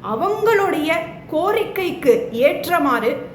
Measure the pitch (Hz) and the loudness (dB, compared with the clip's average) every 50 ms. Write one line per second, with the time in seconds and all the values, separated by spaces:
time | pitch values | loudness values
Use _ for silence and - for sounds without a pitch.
0 | - 185 214 226 320 392 415 427 392 440 453 403 392 381 - 320 294 311 330 339 | -6 -6 -4 -2 0 0 0 2 2 2 4 4 2 2 0 -2 0 0 -2 -2
1 | 330 - - - - - - 311 339 392 427 453 - - - - 370 349 277 - | -2 -6 -12 -16 -12 -4 -2 0 0 2 0 0 -2 -2 -4 -4 -4 -4 -4 -2
2 | - - - - - - - 226 254 294 359 - - - 349 339 294 277 254 233 | 2 4 4 4 2 -4 -2 2 2 2 2 2 -2 0 0 2 2 2 0 2
3 | 220 - - - - - - | 0 0 -2 -2 -8 -12 -14